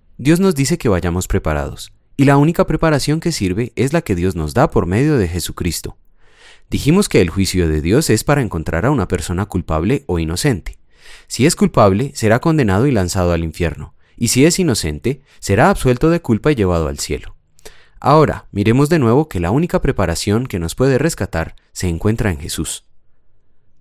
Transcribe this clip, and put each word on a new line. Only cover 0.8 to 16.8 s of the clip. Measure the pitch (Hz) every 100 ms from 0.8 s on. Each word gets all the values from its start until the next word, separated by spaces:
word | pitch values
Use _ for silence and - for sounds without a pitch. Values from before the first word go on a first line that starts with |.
| 120
vayamos | 90 87 87 -
preparados, | 98 80 76 69 - - - _ -
y | 135
la | 139
única | 147 170 185
preparación | 160 165 147 - 156
que | 170
sirve | 151 95 90 123 -
es | 131
la | 165
que | 165
Dios | 90 90 87
nos | 78
da | 69 156
por | 117 87
medio | 98 147 143
de | 87
Jesucristo. | 87 - 80 85 - - - _ _ _ _ - - -
Dijimos | - 139 180 202
que | 139
el | 87
juicio | 95 95 90 82
de | 78
Dios | 78 120 160
es | 107
para | - 143
encontrar | 107 82 78 82 117
a |
una | 143 -
persona | 90 - 87 101
culpable | 92 - 80 90 139 -
o | 87
inocente. | 80 80 147 98 - - _ _ - - -
Si | - 139
es | -
culpable, | 196 - 104 95 139
será | - 110 117
condenado | 165 156 113 95 143
y |
lanzado | 113 90 98 87
al | 85
infierno, | 82 - 85 71 - - _ -
y | 113
si | 127 156
es | 175
inocente, | 175 110 80 76 113 139 _ -
será | - 98 170
absuelto | 196 - - 160
de | 170
culpa | - 110 151
y | 135
llevado | 92 85